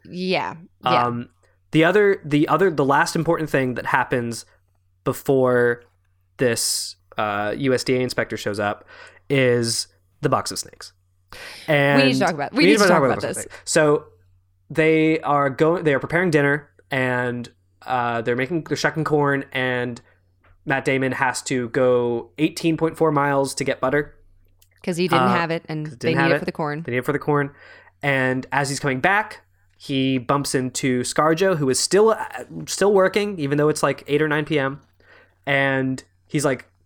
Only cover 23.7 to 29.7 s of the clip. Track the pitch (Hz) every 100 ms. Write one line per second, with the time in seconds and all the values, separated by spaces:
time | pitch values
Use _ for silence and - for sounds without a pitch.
23.7 | 123 131 147 151 - _ _ _ _ _
24.7 | _ - 170 180 131 127 175 165 165 -
25.7 | 156 156 120 117 135 139 143 175 - 151
26.7 | 147 165 123 123 143 - 147 139 - -
27.7 | - - _ 143 135 131 127 127 135 139
28.7 | 139 143 131 175 202 208 - _ _ _